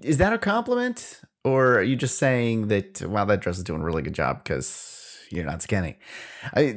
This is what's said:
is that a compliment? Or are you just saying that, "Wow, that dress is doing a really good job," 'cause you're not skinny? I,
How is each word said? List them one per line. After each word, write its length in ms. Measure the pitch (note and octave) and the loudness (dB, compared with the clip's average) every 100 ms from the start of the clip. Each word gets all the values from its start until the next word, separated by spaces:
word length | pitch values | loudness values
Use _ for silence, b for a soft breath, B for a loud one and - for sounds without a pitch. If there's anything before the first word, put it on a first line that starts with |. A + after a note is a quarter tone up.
is 160 | D3 D3 | 0 2
that 140 | F#3+ | 4
a 60 | A3 | 2
compliment? 800 | G3+ A3 A#3 B3 B3 A#3 - - - _ | 0 0 0 0 0 -4 -6 -10 -18 _
Or 360 | C3+ C3+ B2+ A#2 | 0 4 6 6
are 40 | |
you 140 | G#2 B2+ | 4 2
just 220 | C3 - | 0 2
saying 500 | C3+ B2 A#2 A2+ G#2 | 4 4 2 0 2
that, 320 | G2+ F#2+ - | 0 0 -6
"Wow, 240 | F2+ G#2 | -4 0
that 160 | G2+ G2+ | 2 2
dress 160 | F2+ F#2 | 0 -4
is 80 | |
doing 160 | F2+ D#2+ | -4 -4
a 40 | |
really 180 | D#2+ D#2+ | -2 -2
good 100 | D#2 | -2
job," 320 | D#2 C2+ - | -2 -2 -2
'cause 720 | - C2+ - - - - - - - | -4 -2 -2 -4 -8 -12 -14 -18 -10
you're 160 | E2+ D2 | -6 -6
not 160 | D#2+ | -6
skinny? 340 | - G2 E2+ - B B B B B2+ | -2 -2 -2 -6 B B B B -4
I, 240 | - D3 | 2 2